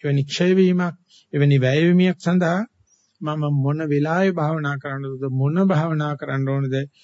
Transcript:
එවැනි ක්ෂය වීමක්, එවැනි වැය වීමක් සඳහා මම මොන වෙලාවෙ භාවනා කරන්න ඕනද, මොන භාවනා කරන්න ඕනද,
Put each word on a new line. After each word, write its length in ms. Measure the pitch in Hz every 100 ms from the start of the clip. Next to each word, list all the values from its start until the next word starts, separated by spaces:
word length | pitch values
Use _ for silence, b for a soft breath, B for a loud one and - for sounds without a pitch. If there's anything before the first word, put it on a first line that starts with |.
එවැනි 200 | 147 143
ක්ෂය 280 | 143 - 175
වීමක්, 420 | 190 185 180 175 165 _ b b
එවැනි 240 | 147 143 139
වැය 220 | 127 143 170
වීමක් 340 | 180 185 175
සඳහා 400 | - 180 170 180 226 _ _ _ _ _
මම 220 | 151 151 147 143
මොන 240 | 135 151
වෙලාවෙ 480 | 160 143 147 170 196
භාවනා 440 | 170 151 160 147 143
කරන්න 280 | 143 139 139
ඕනද, 200 | 131 135
මොන 260 | 131 139 170
භාවනා 500 | 196 156 165 156 151 143
කරන්න 320 | 143 135 135
ඕනද, 280 | 135 135 131 139 b